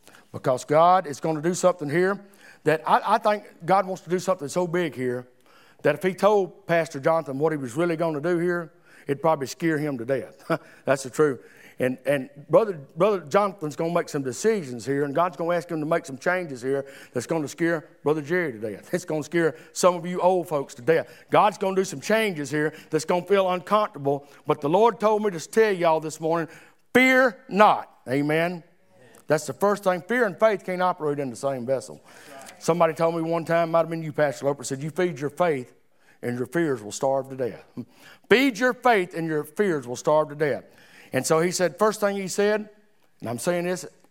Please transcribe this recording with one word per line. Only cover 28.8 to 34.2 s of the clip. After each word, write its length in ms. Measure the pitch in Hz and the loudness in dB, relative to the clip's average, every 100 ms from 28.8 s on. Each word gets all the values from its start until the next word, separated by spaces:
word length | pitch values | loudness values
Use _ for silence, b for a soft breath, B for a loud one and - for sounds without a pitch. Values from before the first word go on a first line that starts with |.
| _ _ b b - | _ _ b b -2
That's 220 | 156 - | -2 -2
the 60 | |
first 300 | 127 202 196 | -2 0 2
thing. 200 | 190 180 | 0 -2
Fear 240 | - 247 220 | 0 0 0
and 120 | 165 | 2
faith 240 | 220 202 | 2 2
can't 200 | - 180 | -4 -2
operate 340 | 180 175 151 143 | 0 0 -2 -2
in 140 | 135 | -6
the 40 | 110 | -4
same 300 | 139 131 117 | -4 -4 -2
vessel. 340 | 131 - 76 - B B B B B | -4 -4 -16 -20 B B B B B
Somebody 340 | - 170 165 | -2 2 2
told 220 | 160 165 170 | 2 0 0
me 80 | |
one 200 | 160 170 | -2 -2
time, 280 | 170 165 165 | 0 0 2
might 80 | 165 | 2
have 100 | 160 | 0
been 140 | 165 | -4
you, 100 | 160 | -4
Pastor 320 | - | 0